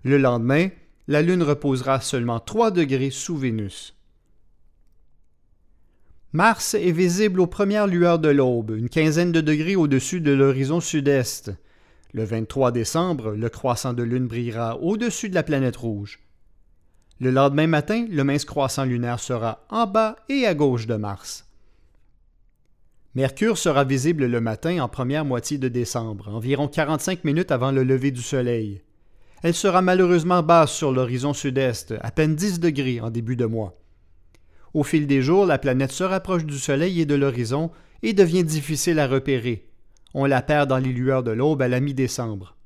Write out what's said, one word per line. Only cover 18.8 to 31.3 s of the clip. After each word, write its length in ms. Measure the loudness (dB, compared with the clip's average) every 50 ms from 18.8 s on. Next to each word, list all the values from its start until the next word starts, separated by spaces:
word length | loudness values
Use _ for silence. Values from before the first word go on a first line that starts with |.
| -2
lunaire 360 | -2 -2 -2 -2 -4 -4 -6
sera 460 | -6 -6 -6 -4 -4 -6 -6 -8 _ _
en 180 | -2 -2 -2
bas 300 | 0 2 0 0 0 -4 -8 _ -4
et 160 | -2 0 0
à 80 | 0 2
gauche 320 | 2 2 2 2 0 -2
de 80 | -4 -4
Mars. 520 | -4 -4 -6 -8 -10 -12 -14 -16 -16 -16 -20 _ -20 -20 -20 _ _ _ _ _ _ _ _ _ _ _ _ _ _ _ _ _ _ _ _ _ _ _ _ _ -20 _ _ _
Mercure 440 | -2 -2 -2 0 0 0 0 2 2
sera 260 | 0 2 2 4 2
visible 420 | 2 2 0 2 0 2 2 0
le 140 | 0 0 0
matin 400 | 0 -2 -4 -2 -2 -2 -2 -2
en 80 | -4 -4
première 360 | -4 -4 -4 -2 -2 -2 -2
moitié 340 | -2 -4 -4 -4 -4 -4 -4
de 100 | -4 -2
décembre, 600 | -2 -2 -4 -2 -4 -6 -6 -6 -8 -10 -10 -10
environ 400 | -8 -6 -2 -2 0 0 0 -2
quarante-cinq 560 | 0 -2 0 0 0 -2 -2 -4 -6 -2 -2
minutes 260 | 0 0 0 0 0
avant 220 | 0 0 0 0
le 100 | 2 2
lever 300 | 2 2 2 2 0 -2
du 100 | -2 -4
soleil. 600 | -8 -4 -4 -2 0 0 -2 -2 -4 -6 -8 -12 _ _ _ _ _ _ -20 -20 -20 -20 -16 -4
Elle 120 | -2 -2 0
sera 280 | 2 0 2 4 4
malheureusement 600 | 4 4 4 4 4 4 4 4 4 2 2 2
basse 300 | 4 6 6 6 6 4
sur 200 | 0 -2 -2 0
l'horizon 400 | 0 0 0 0 -2 -4 -2 -4